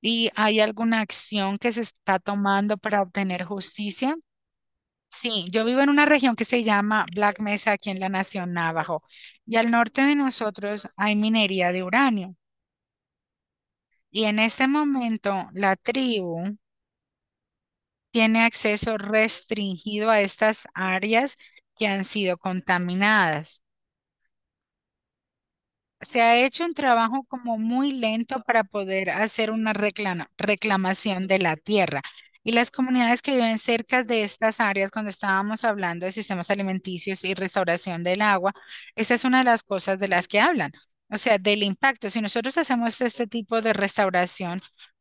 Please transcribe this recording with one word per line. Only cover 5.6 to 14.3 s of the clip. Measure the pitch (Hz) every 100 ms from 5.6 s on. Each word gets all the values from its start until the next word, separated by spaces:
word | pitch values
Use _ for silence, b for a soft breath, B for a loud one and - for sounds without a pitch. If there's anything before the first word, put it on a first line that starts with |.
vivo | 220 254
en | 277
una | 285 294
región | 302 254 233
que |
se | 226 247
llama | 226 208 208 214 165
Black | 175 208 208
Mesa, | 208 202 -
aquí | 202 -
en | 190
la | 190
Nación | 190 190 202 180
Navajo, | 175 165 165 156 160 _ B B B
y | - 226
al | 233
norte | 233 233 -
de | 277
nosotros | 294 269 247 220 202 202 208 - -
hay | 208 208
minería | 220 226 208 190 180
de | 180
uranio. | 185 226 277 214 185 180 _ _ _ _ _ _ _ _ _ _ _ _ _ _ _ _ _
Y | 196
en | 214